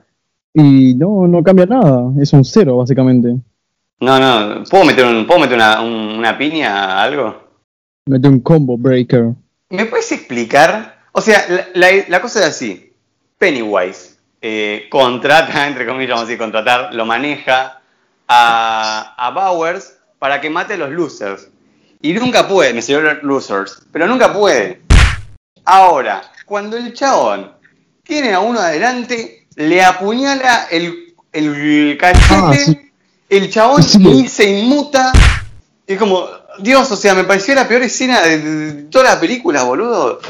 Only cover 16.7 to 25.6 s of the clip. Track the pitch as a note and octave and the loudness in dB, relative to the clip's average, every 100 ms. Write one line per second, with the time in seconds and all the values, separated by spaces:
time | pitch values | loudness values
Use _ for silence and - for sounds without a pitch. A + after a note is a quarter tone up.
16.7 | B2 C#3 B2 A2+ A#2 C#3+ C#3+ - C3 C3 | -2 -2 -6 -4 -4 -6 -8 -2 -2 -4
17.7 | - _ _ _ _ - B2 A#2 A#2 A2+ | -12 _ _ _ _ 0 2 4 2 -2
18.7 | A2 A2 A2 - - B2 E3 F#3+ F3 E3 | -4 -6 -8 -12 -10 -8 -4 -4 -2 -4
19.7 | F#3 - _ _ - C3+ C#3 D3+ E3 F#3 | -8 -12 _ _ -8 -6 -4 -6 -8 -8
20.7 | E3 D3 E3 D3+ A#2+ G2+ F#2+ - _ _ | -8 -8 -8 -8 -8 -12 -12 -16 _ _
21.7 | _ _ _ - G3 B3+ A3 F3+ G3 C#3 | _ _ _ -6 -4 -2 0 0 2 0
22.7 | A#2 A#2 C#3+ D#3 D3 C#3+ C3+ - G2+ G2 | -2 -4 -2 0 -2 -4 -4 -4 -6 -8
23.7 | - _ D3+ F3+ B3+ G#3+ F3+ G3+ C3+ F#2+ | -14 _ -4 -2 2 0 2 0 0 -2
24.7 | - - - - - - - _ _ | -6 2 4 4 0 -12 -20 _ _